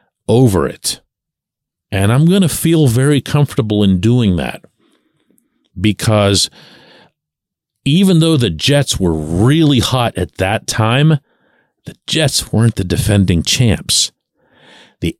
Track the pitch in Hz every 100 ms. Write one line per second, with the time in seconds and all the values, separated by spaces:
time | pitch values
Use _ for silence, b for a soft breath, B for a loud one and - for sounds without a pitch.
0 | b _ - 113 127 95 69 - - -
1 | _ _ _ _ _ _ _ _ _ 98
2 | 98 123 160 196 185 - 165 165 147 117
3 | 135 143 - 147 143 - 110 104 101 92
4 | 104 123 110 87 64 - - _ _ _
5 | _ _ _ _ _ _ _ - 107 98
6 | - 107 101 98 - B B B B B
7 | B _ _ _ _ _ _ _ - 165
8 | 196 170 165 156 117 78 - 143 139 -
9 | 92 80 76 87 113 156 156 131 - 131
10 | 117 - 90 - 95 113 - - 110 123
11 | 151 151 - _ _ _ _ _ - -
12 | - - 143 - - 104 117 - 90 85
13 | - 101 92 87 - - 120 87 - -
14 | - - _ b b b b b b b
15 | 165 -